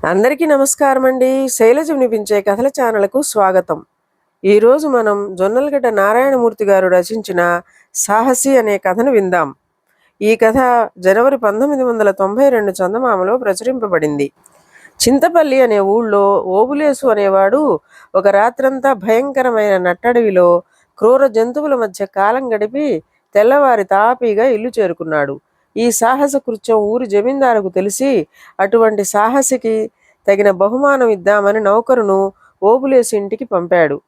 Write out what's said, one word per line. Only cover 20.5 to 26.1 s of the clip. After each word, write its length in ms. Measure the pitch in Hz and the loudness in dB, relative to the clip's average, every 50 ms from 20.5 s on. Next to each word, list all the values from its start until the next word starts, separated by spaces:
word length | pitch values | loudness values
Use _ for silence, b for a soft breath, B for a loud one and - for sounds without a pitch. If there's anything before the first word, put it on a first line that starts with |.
| 175 175 - _ _ _ _ _ _ - | 4 2 0 _ _ _ _ _ _ 0
క్రూర 300 | 214 220 247 262 277 269 | 2 2 4 4 2 2
జంతువుల 480 | 208 220 226 240 247 294 294 302 277 | 2 0 -2 -2 -2 -4 -2 -2 -2
మధ్య 300 | 247 226 208 180 - 202 | -2 -4 -6 -6 -8 -10
కాలం 500 | 190 _ 196 196 208 226 262 269 247 220 | -8 _ -2 0 0 0 -2 -2 -4 -4
గడిపి 480 | 208 208 214 240 277 302 294 220 156 - _ _ _ _ _ _ | -4 -4 -4 -4 -4 -4 -2 -4 -4 -6 _ _ _ _ _ _
తెల్లవారి 480 | 202 214 233 269 294 285 269 240 214 196 | 2 2 4 4 4 4 2 2 0 0
తాపీగా 640 | - 190 196 208 226 254 240 247 233 208 202 226 | 0 0 2 2 2 0 -2 -2 -2 0 0 0
ఇల్లు 260 | 269 247 214 220 247 226 233 | 0 0 -2 -4 -6 -4 -2
చేరుకున్నాడు. 600 | 208 180 170 _ 165 160 156 151 143 139 139 139 _ _ _ _ _ _ _ 208 | -2 -2 -2 _ -6 -4 -2 -2 -2 -4 -6 -12 _ _ _ _ _ _ _ -2
ఈ 140 | 226 240 | -2 -2
సాహస 440 | 226 - 233 226 | 0 0 0 0